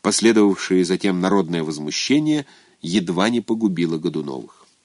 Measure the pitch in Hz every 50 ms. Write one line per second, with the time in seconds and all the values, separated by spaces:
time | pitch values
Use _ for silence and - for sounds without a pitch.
0 | - 104 101 - 104 113 113 110 104 101 95 - - - 95 92 90 85 92 87
1 | - 101 92 90 90 95 101 98 90 80 85 85 78 78 78 76 76 76 76 -
2 | - - 131 151 156 151 151 151 143 _ - _ _ _ _ _ - 170 175 214
3 | 175 - 87 87 98 113 120 120 110 - 113 113 113 101 90 80 85 82 82 80
4 | 80 85 78 82 71 71 65 65 57 - _ _ _ _ _ _